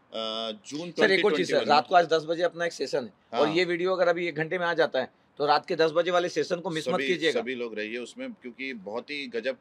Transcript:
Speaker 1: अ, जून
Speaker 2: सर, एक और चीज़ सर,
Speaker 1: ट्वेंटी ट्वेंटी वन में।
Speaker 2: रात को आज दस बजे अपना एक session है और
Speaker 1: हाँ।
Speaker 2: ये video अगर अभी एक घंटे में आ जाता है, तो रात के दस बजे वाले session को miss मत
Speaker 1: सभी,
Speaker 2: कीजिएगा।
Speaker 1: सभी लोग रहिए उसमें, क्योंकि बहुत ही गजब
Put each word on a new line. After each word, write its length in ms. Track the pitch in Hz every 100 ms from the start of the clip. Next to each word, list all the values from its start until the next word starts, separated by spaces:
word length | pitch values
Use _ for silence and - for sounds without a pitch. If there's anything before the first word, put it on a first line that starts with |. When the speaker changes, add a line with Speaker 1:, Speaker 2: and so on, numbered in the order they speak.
| _
Speaker 1:
अ, 40 | 107 110 110 113
जून 0 |
Speaker 2:
सर, 260 | 107 - 147
एक 40 |
और 100 | 175
चीज़ 0 | -
सर, 100 | 214
Speaker 1:
ट्वेंटी 240 | 190 208
ट्वेंटी 240 | 151 135
वन 60 | 143
में। 60 | 117
Speaker 2:
रात 220 | 147 151
को 80 | 180
आज 100 | 165
दस 200 | 160 151
बजे 180 | 165
अपना 220 | 170 165 170
एक 80 |
session 300 | - 135 147 113
है 340 | - - 117
और 80 | 151
Speaker 1:
हाँ। 80 | 160
Speaker 2:
ये 100 | 175
video 280 | 175 180
अगर 140 | 185 175
अभी 200 | 170 175
एक 80 | 147
घंटे 240 | 160 180
में 60 | 175
आ 80 |
जाता 260 | 165 151 131
है, 140 | 120 _ _ -
तो 80 | 147
रात 200 | 151 151
के 100 | 170
दस 160 | 160
बजे 200 | 156 170
वाले 180 | 180 175
session 300 | 165 143 175
को 100 | 175
miss 180 | 160 151
मत 60 |
Speaker 1:
सभी, 140 | 175 139
Speaker 2:
कीजिएगा। 340 | 170 156 120
Speaker 1:
सभी 140 | 113 127
लोग 200 | 120 107
रहिए 220 | 107 120
उसमें, 360 | 117 120 131
क्योंकि 400 | 104 123 117 135
बहुत 360 | 123 95 113 123
ही 180 | 147 135
गजब 300 | 117 120 123